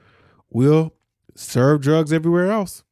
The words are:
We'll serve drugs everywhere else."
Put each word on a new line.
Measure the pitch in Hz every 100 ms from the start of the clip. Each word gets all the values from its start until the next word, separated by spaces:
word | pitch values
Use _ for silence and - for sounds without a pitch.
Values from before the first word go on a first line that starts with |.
| _ _ _ _ _
We'll | 117 135 156 160 - _ _ _ -
serve | - 120 131 151
drugs | 139 160 151
everywhere | 160 165 170 185
else." | 220 190 - _